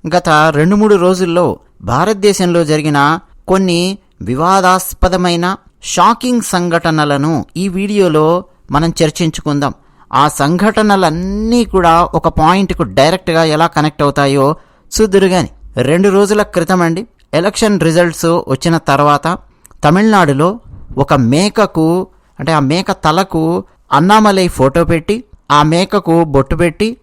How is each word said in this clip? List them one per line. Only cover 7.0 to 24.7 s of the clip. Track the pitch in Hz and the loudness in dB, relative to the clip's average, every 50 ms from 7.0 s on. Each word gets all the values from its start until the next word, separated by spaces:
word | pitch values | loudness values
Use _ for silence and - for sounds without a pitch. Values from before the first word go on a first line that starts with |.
| 151 147 143 139 143 156 165 131 - _ - | 0 -2 -2 -2 -2 -2 -2 -4 -6 _ -8
ఈ | 165 185 | -8 -6
వీడియోలో | 196 170 190 196 196 208 208 190 175 - 156 156 156 170 180 185 _ _ _ _ - | -6 -4 -6 -4 -2 0 0 2 2 2 2 2 2 0 -2 -4 _ _ _ _ -4
మనం | 139 147 165 160 - - 165 | -2 -2 -2 -2 0 0 -2
చర్చించుకుందాం. | 156 - - 175 160 - - - 151 147 143 143 131 107 _ _ _ _ _ - _ - | -2 0 -2 -4 -4 -4 -6 -6 -4 -4 -2 -4 -4 -6 _ _ _ _ _ -18 _ 0
ఆ | 123 143 | 0 0
సంఘటనలన్నీ | 151 - - 143 143 175 170 202 220 214 226 214 214 202 190 185 160 156 170 180 190 196 208 220 226 240 240 226 | 0 0 -2 -2 0 0 0 0 0 0 0 2 2 2 2 2 0 -2 -4 -6 -6 -6 -4 -2 0 0 0 0
కూడా | - - 190 175 170 165 170 175 | 0 0 0 2 4 2 2 0
ఒక | - - 160 - | 0 -2 -2 -2
పాయింట్కు | 165 - - 156 156 165 190 196 - 110 - 160 | -2 0 2 2 2 2 2 0 -2 -2 -4 -4
డైరెక్ట్గా | 104 92 131 135 156 185 185 _ - 165 165 165 | -2 0 2 2 2 2 -2 _ -2 0 0 0
ఎలా | 160 151 151 165 | 0 0 0 0
కనెక్ట్ | 170 - 160 151 156 - - | 0 0 -2 -2 -2 -2 -2
అవుతాయో | 151 143 139 147 143 139 139 143 135 143 156 - _ _ _ _ _ - | -2 -2 0 0 0 0 2 2 0 0 0 -4 _ _ _ _ _ -10
చూద్దురు | - - 220 208 185 196 190 | -2 0 0 2 2 2 2
గాని. | 185 185 180 120 - - - - - - | 2 2 0 -2 -4 -8 -20 -20 -10 -6
రెండు | - 123 131 156 175 196 202 | -4 0 0 2 2 2 2
రోజుల | 190 196 208 196 214 208 | 2 2 2 2 0 -2
క్రితం | 202 - - 180 170 165 185 180 | -2 -2 -2 -4 -2 0 0 0
అండి, | 175 165 165 180 233 _ _ _ _ _ - | 0 -2 -2 -4 -8 _ _ _ _ _ -4
ఎలక్షన్ | 151 175 202 202 - 226 208 208 180 | -2 -2 -2 -2 0 0 0 0 2
రిజల్ట్స్ | 160 165 156 170 175 170 160 - - 165 170 175 - | 0 2 2 2 0 0 -2 -4 -2 0 0 -2 -2
వచ్చిన | - 131 - - 170 165 | -4 -6 -2 0 -2 -2
తర్వాత | 160 _ - 139 139 147 147 147 143 - 160 180 - - _ _ _ _ - _ - - | 0 _ -2 0 2 2 2 2 0 -2 -4 -6 -6 -12 _ _ _ _ -20 _ -2 0
తమిళనాడులో | 147 175 190 214 220 214 196 175 147 139 135 156 180 214 240 _ - - - - - - | 2 2 4 2 2 4 2 2 2 2 0 0 -2 -2 -6 _ -20 -20 -20 -18 -10 -4
ఒక | 127 139 - 160 | -4 0 0 0
మేకకు, | 139 123 113 135 151 190 208 - - 208 185 - 165 160 160 170 185 185 - _ _ _ _ _ - | 0 2 2 2 2 0 0 0 0 -2 -2 0 -2 0 0 0 -2 -4 -8 _ _ _ _ _ -8
అంటే | - 165 | -4 -2
ఆ | 160 151 | 0 0
మేక | 143 131 156 180 196 - | 0 0 0 -2 -2 -4
తలకు | 185 - - 156 156 180 196 - - 160 160 160 170 185 190 _ _ _ _ _ | -6 -2 0 0 0 0 -2 -2 -2 -2 -2 -2 -4 -4 -8 _ _ _ _ _
అన్నామలై | - - 190 185 214 220 214 208 196 185 185 | 0 2 4 4 4 4 4 4 2 2 0
ఫోటో | 175 - - 131 135 | -2 0 0 0 2